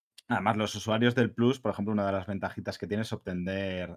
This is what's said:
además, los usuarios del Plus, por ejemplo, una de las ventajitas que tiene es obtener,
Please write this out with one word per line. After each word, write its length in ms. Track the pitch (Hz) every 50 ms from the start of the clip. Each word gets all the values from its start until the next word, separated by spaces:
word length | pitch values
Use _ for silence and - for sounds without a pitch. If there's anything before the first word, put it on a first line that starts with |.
| _ _ _ - - -
además, 280 | 120 95 95 110 110
los 180 | 107 107 101 -
usuarios 380 | 104 - 110 107 113 120 123 123
del 160 | 127 117 101
Plus, 260 | - 117 117 123 131 -
por 140 | - 107
ejemplo, 200 | 98 - 101 107
una 140 | 107 104 101
de 60 | 98
las 140 | 98 95 95
ventajitas 520 | 104 98 92 98 92 - - - 101 95 -
que 80 | 101
tiene 160 | - 104 107
es 100 | 110 -
obtener, 840 | 117 - - 101 90 90 90 92 95 98 98 95 92 90 90 82 87